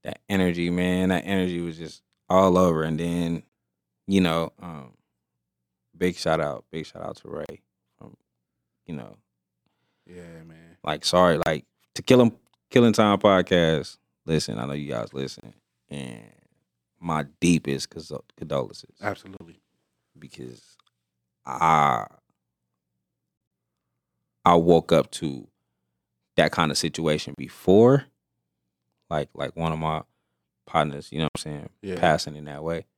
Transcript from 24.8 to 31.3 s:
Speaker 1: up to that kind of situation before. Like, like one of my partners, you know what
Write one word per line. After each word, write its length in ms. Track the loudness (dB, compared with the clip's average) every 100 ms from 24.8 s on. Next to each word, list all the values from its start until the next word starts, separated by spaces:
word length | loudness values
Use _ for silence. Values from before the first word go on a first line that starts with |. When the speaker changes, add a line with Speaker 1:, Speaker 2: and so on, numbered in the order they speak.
| 4
Speaker 1:
up 180 | 2 2
to 340 | -6 -8 -8 -14 _ _ _ _ _ _ _ _ 0
that 160 | 0
kind 180 | 2 -2
of 80 | 0
situation 560 | -4 -4 -2 -2 -6 -14
before. 680 | -16 -6 4 6 6 4 0 _ _ _ _ _ _ _ _ _ _
Like, 180 | -6 -6
like 200 | -10 -10 -6
one 160 | -6
of 60 | -4
my 240 | -4 -6 -10 _ _ _ _ _ -4
partners, 420 | -2 -2 -4 -12
you 60 | -4
know 60 |
what 60 | -4